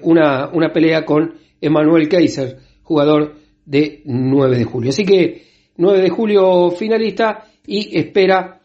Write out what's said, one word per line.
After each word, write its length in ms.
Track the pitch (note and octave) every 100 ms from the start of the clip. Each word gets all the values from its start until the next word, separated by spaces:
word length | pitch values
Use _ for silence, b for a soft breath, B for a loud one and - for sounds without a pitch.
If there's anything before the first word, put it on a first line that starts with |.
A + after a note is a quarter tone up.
una, 460 | E3 E3 D3+ C3 C#3+
una 180 | E3 D#3+
pelea 320 | E3 D#3 D#3+ D#3
con 280 | D3+ E3 B B _
Emanuel 480 | - D3+ D3+ E3 D3+
Keiser, 500 | F3+ D3+ - C3 C3 b b
jugador 520 | _ D#3 D3 D3+ D3+ b b _ -
de 360 | C#3+ D3+ - -
nueve 520 | B2 C3 C3+ C3+ B2
de 60 |
Julio. 260 | A2+ B2+ A#2
Así 160 | C#3+ F#3+
que 380 | G3 E3+ B B B B -
nueve 240 | F3 G3
de 80 | F#3
Julio 640 | F3 A3 G#3 F#3 F3+ F3
finalista 720 | F3 G#3+ A3 A3 F#3+ A3 G#3 B B -
y 320 | G3+ G#3+ -
espera 640 | - G#3 F#3 F#3+ F3+ -